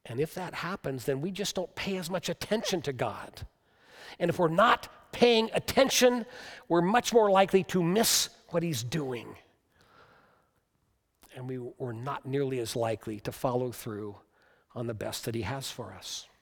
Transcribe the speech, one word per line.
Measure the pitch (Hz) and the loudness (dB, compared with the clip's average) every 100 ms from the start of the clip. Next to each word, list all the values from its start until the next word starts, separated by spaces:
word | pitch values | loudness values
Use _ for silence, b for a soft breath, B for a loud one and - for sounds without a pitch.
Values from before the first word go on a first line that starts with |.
| - | -8
And | 120 | -4
if | 156 | -4
that | 185 170 | -4 -8
happens, | - 170 196 160 135 | -8 -8 -6 -6 -4
then | 113 135 | -2 -2
we | 170 | -4
just | 185 196 | -4 -4
don't | - 175 | -4 -6
pay | - 190 190 | -8 -6 -6
as | 165 | -4
much | 185 - | -4 -4
attention | 170 - 220 - 180 | -8 -2 -2 0 -2
to | 143 | -2
God. | 123 120 98 - - - _ B B B B B B | -2 -4 -4 -14 -16 -18 _ B B B B B B
And | 175 | 0
if | 208 | 2
we're | 165 | 4
not | 170 233 392 - - _ | 6 6 4 -2 -20 _
paying | - 240 226 220 | 4 6 6 2
attention, | 180 - - 269 - 247 247 220 B B B B | -2 0 2 4 6 4 4 -4 B B B B
we're | 170 | 2
much | 175 240 - | 4 2 6
more | 233 208 | 6 8
likely | 190 196 196 | 6 6 4
to | 170 185 | 2 2
miss | 170 202 214 - - - - | 2 4 4 2 0 -6 -4
what | 170 | -2
he's | 170 135 | -2 -4
doing. | 120 160 135 120 104 104 _ _ _ b b b b b b b b b _ _ _ _ _ _ _ | -4 -4 -4 -6 -10 -18 _ _ _ b b b b b b b b b _ _ _ _ _ _ _
And | 135 127 | -12 -8
we, | 127 | -8
we're | 123 - 127 | -10 -8 -8
not | 110 127 151 131 | -6 -8 -8 -4
nearly | 139 135 131 | -2 0 -2
as | 113 123 | -2 0
likely | 113 110 - 107 | 0 -2 -6 -6
to | - | -8
follow | - 139 123 127 | -2 0 0 -2
through | 113 123 104 104 98 _ b b b b | -6 -10 -8 -8 -12 _ b b b b
on | 117 117 | -8 -8
the | |
best | 107 110 - | -6 -8 -6
that | - | -6
he | 113 | -4
has | 101 139 131 | -4 -6 -8
for | - 104 | -10 -12
us. | 92 - - - _ | -12 -12 -14 -14 _